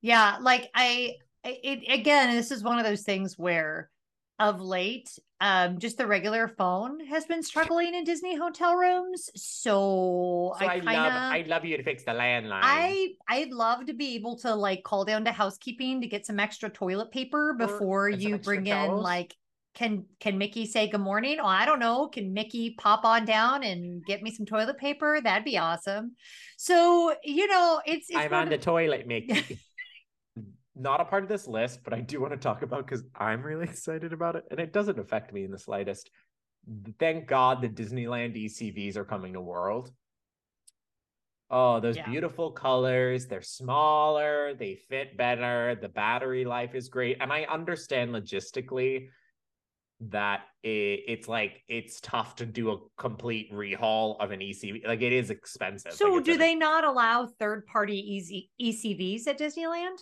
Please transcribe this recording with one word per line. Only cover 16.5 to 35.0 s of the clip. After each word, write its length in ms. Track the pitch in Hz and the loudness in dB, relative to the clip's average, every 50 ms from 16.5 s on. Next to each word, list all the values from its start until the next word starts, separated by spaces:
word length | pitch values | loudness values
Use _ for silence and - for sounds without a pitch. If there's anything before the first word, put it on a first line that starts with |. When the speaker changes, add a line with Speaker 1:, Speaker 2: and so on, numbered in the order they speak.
| 214 - - 208 | -2 -6 -8 -10
Speaker 1:
toilet 420 | 208 - 202 185 185 196 220 226 | -6 -4 -4 -2 -2 -2 -4 -4
paper 380 | - 262 262 254 - 294 302 302 | -6 -8 -6 -2 0 0 0 0
Speaker 2:
Or 40 | 302 | 0
Speaker 1:
before 520 | 240 233 202 202 208 208 190 190 196 196 202 | 0 -2 -2 -2 -2 -2 0 2 2 2 2
Speaker 2:
and 140 | 208 190 | 0 0
some 80 | 196 208 | 0 -2
Speaker 1:
you 60 | 208 | -2
Speaker 2:
extra 200 | 202 202 196 202 | -2 -2 -2 -2
Speaker 1:
bring 120 | 196 190 202 | -2 0 0
in, 60 | 208 | 0
Speaker 2:
towels. 300 | 196 196 196 190 202 190 | 0 0 0 0 0 0
Speaker 1:
like, 320 | 180 175 175 180 175 - _ _ _ _ _ _ _ _ | 0 0 -2 -2 -6 -12 _ _ _ _ _ _ _ _
can, 300 | - 240 226 214 196 175 - _ _ | -4 -2 -2 -2 -2 -4 -8 _ _
can 160 | - 214 196 190 | -4 -2 0 0
Mickey 280 | 202 208 202 226 226 | -2 -2 -2 -4 -6
say 220 | 220 - 226 214 214 | -2 2 0 0 2
good 140 | 208 208 | 0 -2
morning? 380 | 196 190 196 208 226 269 294 311 | 0 2 0 0 0 0 -2 0
Oh, 40 | 285 | 2
I 200 | 196 185 190 214 | 2 4 4 4
don't 140 | 269 311 269 | 4 4 4
know. 280 | 240 226 233 254 294 320 | 4 2 2 2 0 -2
Can 240 | - 247 202 190 | -2 -6 -6 -4
Mickey 440 | 190 202 220 220 - 240 226 233 226 - | -4 -4 -4 -4 -4 -4 -4 -4 -6 0
pop 240 | - 208 208 220 220 | 4 4 4 6 6
on 220 | 226 226 233 220 | 6 6 6 4
down 380 | 214 220 214 220 240 262 277 269 | 4 4 4 4 4 2 2 0
and 380 | 214 185 175 175 175 175 175 156 | -4 -4 -4 -6 -8 -10 -10 -6
get 160 | - 196 202 | -6 -6 -4
me 120 | 202 226 226 | -4 -8 -8
some 120 | 226 214 | -8 -8
toilet 320 | 202 214 214 220 233 277 - | -4 -2 -2 0 0 -2 -4
paper? 420 | 269 277 285 285 311 294 302 302 | -4 -4 -4 0 0 2 2 2
That'd 240 | 240 226 190 208 220 | 2 2 2 2 0
be 140 | - 165 - | 0 -2 0
awesome. 580 | 160 165 170 170 - - 196 208 220 240 240 _ - - - - - - - - | 0 0 -2 -2 -4 -6 -6 -4 -6 -8 -12 _ -20 -20 -20 -20 -20 -20 -16 -12
So, 560 | - - 359 339 339 349 349 349 339 330 302 311 | 2 6 8 8 10 10 8 8 6 4 2 0
you 260 | - 294 285 302 392 403 | -2 -2 0 2 2 4
know, 340 | 392 370 349 339 330 311 - | 6 6 6 6 4 2 2
it's, 220 | 302 320 311 - - | -2 -4 -4 -4 -4
it's 80 | 349 - | -2 -2
Speaker 2:
I'm 140 | 151 151 | 0 2
Speaker 1:
one 80 | 151 156 | 2 2
Speaker 2:
on 20 | 160 | 2
Speaker 1:
of 60 | 160 | 2
Speaker 2:
the 60 | 151 143 | 0 0
Speaker 1:
the 60 | - | 2
Speaker 2:
toilet, 440 | 170 165 165 165 160 143 123 - 120 | 2 2 4 4 2 0 0 -2 -4
Speaker 1:
<laughs> 60 | 117 | -6
Speaker 2:
Mickey. 460 | 113 110 117 233 - - - - - - _ _ - - - - - _ _ _ _ _ _ _ 113 107 101 98 _ _ _ _ | -4 -2 0 0 0 0 -2 -10 -14 -14 _ _ -18 -18 -18 -18 -20 _ _ _ _ _ _ _ -16 -16 -16 -18 _ _ _ _
Not 240 | - 127 139 135 147 | -6 -2 0 2 2
a 40 | 170 | 2
part 160 | 165 - 196 | 2 2 0
of 80 | 196 190 | 0 0
this 180 | 214 202 - - | -4 -4 -4 -4
list, 360 | 110 110 117 123 127 - _ | 0 0 0 0 -2 -8 _
but 100 | - 120 | -6 -6
I 80 | 113 | -6
do 180 | 120 120 143 147 | -4 -6 -4 -4
wanna 160 | 127 143 147 131 | -4 -4 -4 -2
talk 260 | - 135 107 - 143 | -2 -2 -2 -2 -4
about 240 | 127 123 143 135 139 | -4 -4 -6 -6 -6
'cause 160 | 135 117 - - _ | -8 -8 -8 -10 _
I'm 280 | - 101 110 110 117 135 | -4 -2 -2 -2 -2 -4
really 220 | 151 156 160 170 | -6 -6 -6 -6
excited 460 | 165 165 - - - 160 160 160 170 | -6 -8 -10 -8 -8 -8 -6 -6 -8
about 240 | 165 160 170 170 165 | -6 -4 -2 -2 -2
it, 80 | 165 - - | -4 -6 -8
and 100 | - 143 | -6 -6
it 140 | 170 160 - | -6 -2 0
doesn't 240 | 202 208 208 190 | 0 0 0 -2
affect 340 | - | -4